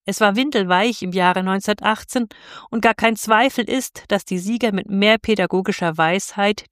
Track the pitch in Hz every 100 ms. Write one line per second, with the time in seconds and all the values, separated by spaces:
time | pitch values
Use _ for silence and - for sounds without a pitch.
0 | - 190 214 202 285 240 185 185 226 226
1 | 185 180 180 185 190 196 202 208 - -
2 | - 254 233 - - - - 233 226 -
3 | 226 220 214 220 262 - 220 262 - -
4 | - 202 - 180 190 233 233 190 165 196
5 | 208 220 - 208 180 185 190 - 175 160
6 | 160 190 - - 202 214 -